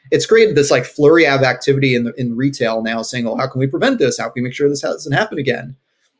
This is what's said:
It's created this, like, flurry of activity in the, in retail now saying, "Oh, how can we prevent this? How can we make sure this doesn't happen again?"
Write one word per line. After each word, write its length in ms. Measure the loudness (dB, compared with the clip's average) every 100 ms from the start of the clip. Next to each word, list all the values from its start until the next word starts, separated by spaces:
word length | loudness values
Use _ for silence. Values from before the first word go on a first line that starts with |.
| _
It's 140 | -2 2
created 280 | 4 4
this, 160 | 4 2
like, 140 | 2
flurry 420 | 0 2 4 6 4
of 160 | 2
activity 520 | 2 0 0 0 2
in 100 | 0
the, 80 | -2
in 220 | -4 -6 -2
retail 460 | -2 -2 -2 -2
now 200 | -4 -4
saying, 240 | -6 -6 -4
"Oh, 100 | -4
how 120 | -4
can 100 | -2
we 80 | -4
prevent 320 | 0 0 0
this? 200 | 0 -2
How 100 | -6
can 140 | -6
we 0 |
make 100 | -6
sure 140 | -2 -2
this 140 | 0
doesn't 300 | -4 -8 -4
happen 260 | -2 -2 -4
again?" 380 | -4 -4 -8 -18 _ _ _ _